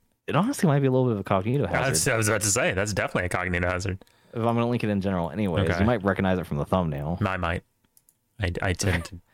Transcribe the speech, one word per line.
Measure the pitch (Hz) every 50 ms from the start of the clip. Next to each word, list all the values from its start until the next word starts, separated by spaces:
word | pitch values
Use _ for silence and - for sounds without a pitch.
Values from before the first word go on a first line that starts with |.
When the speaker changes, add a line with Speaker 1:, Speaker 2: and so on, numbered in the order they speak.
| _ _ _ _ -
Speaker 1:
it | - 104
honestly | 151 202 262 285 - -
might | 156 139 143
be | 139
a | 131
little | 127 131 127
bit | 123
of | 110 98
a | 95
cognito | - 101 95 95 117 127 143 107 87
hazard. | 87 117 123 139 156
Speaker 2:
That's, | 160 - 143
I | 120
was | 113 107 101
about | 110 104
to | 107 104
say, | 98 123 160 175
that's | 101 92 107 107 92
definitely | 101 113 127 - 110 90
a | 90
cognito | - 92 87 92 90 87 87 90
hazard. | 90 90 98 98 92 - - _ _ _ _ _
Speaker 1:
If | - 117
I'm | 113 117 117
gonna | 117 117 120
link | 123 113
it | 117 104
in | 104 98
general | 90 98 95 87 85 76
anyways, | 71 104 107 92 80 95 95 -
Speaker 2:
Okay. | 90 87
Speaker 1:
you | 104
might | 117 123 101
recognize | 95 98 92 - 98 92 92 90
it | 78
from | - 76
the | 73 76
thumbnail. | - 95 95 87 80 71 69 73 76 - - 101
Speaker 2:
I | 95 95
might. | 92 87 82 87 92 _ _ _ _ _ _ _ _ _ _ _ _ _ _ _ -
I, | 107 87 85 -
I | - 95
tend | 90 - 101 98 87 85 82
Speaker 1:
<laughs> |
Speaker 2:
to, | - 90 87 _ _